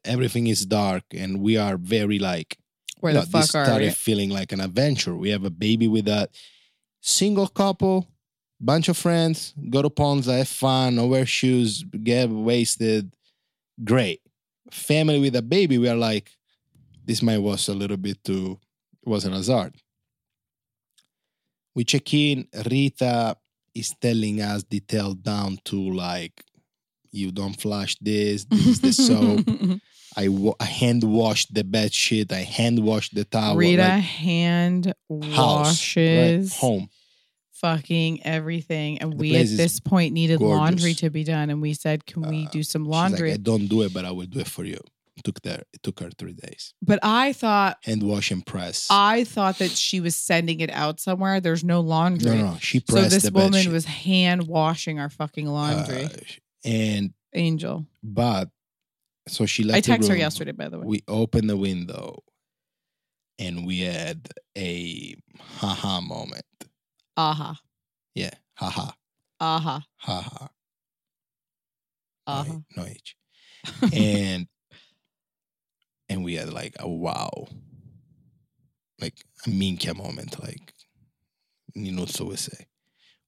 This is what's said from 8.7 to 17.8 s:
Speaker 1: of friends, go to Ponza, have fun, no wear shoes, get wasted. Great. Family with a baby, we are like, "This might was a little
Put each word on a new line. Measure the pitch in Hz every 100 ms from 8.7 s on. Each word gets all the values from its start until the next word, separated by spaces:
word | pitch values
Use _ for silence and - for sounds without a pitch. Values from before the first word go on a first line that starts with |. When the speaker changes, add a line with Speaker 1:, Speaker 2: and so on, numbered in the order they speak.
| 160 160
Speaker 1:
of | 170
friends, | 170 170 165 156 - 147 143
go | 135
to | 143
Ponza, | - 143 143 123 127
have | 131
fun, | - 131 131 127 120
no | 123
wear | 131 127
shoes, | - 127 127 113 104
get | - 107 110 120 120
wasted. | 107 110 120 113 - 113 110 98 - _ _ _ _ _ -
Great. | 107 127 104 - _ _ _ _ -
Family | - - 151 156 147
with | 139 123
a |
baby, | 117 185 175 127
we | 120
are | 117
like, | 113 107 - _ _ _ _ _ _ _
"This | - 107
might | 113 107
was | 101 95 -
a |
little | 98